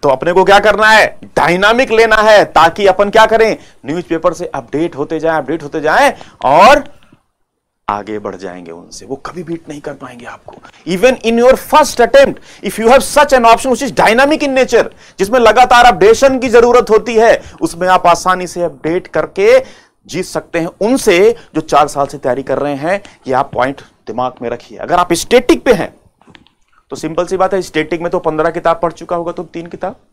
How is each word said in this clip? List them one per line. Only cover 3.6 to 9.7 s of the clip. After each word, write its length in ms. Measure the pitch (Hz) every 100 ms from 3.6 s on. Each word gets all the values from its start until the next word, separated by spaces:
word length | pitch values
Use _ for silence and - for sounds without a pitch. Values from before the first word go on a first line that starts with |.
| - _ 117
Newspaper 480 | 160 170 165 151
से 120 | 120 175
अपडेट 500 | 147 117 143 165 135
होते 240 | 147 160
जाएं, 180 | 156 160
update 260 | 131 160
होते 180 | 143 160
जाएं 320 | 151 185 277 214 - _ 123
और 500 | 147 202 294 - - _ _ _ _ _ _ _ _ -
आगे 300 | 104 101 107
बढ़ 160 | 104 92
जाएंगे 360 | 92 90 85
उनसे, 340 | 85 87 - 101
वो 100 | 135
कभी 280 | - 143
beat 260 | 160 165
नहीं 120 | -